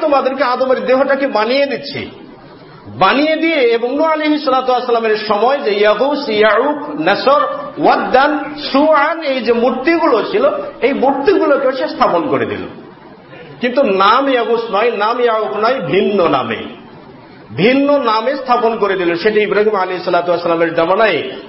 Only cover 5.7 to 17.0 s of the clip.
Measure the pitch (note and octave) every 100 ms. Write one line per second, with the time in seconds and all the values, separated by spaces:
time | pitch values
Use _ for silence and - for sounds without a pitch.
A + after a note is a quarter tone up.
5.7 | G3+ G#3 G#3 C#4 D4 - G#3+ G#3+ G#3+ C#4+
6.7 | D4 - D#3 E3 G3+ B3+ D4 C4+ - -
7.7 | - F#3 C4+ G3 B3 D4 D4+ - - -
8.7 | C4+ D#4 D4 D4+ E4 D4 C4 A3+ A3+ B3+
9.7 | A#3+ E4 E4 D#4+ A3 - G3+ C#4 - -
10.7 | - B3+ A3 C4 C4+ G#4 D#4+ D#4 C4 B3+
11.7 | C4 D#4 - G#3 E3+ C#3+ C3 A2 G2 F#2
12.7 | - - - - - - - - - A#3+
13.7 | B3+ A3+ F#3+ G3+ B3 C#4 B3 A3 A#3 A3+
14.7 | G3 A#3+ G3+ G#3+ B3 A#3+ A3 G#3 G3+ A3
15.7 | C4 D#3 F#3+ G3 G3+ D#3+ C3+ A2+ A2 -
16.7 | - - -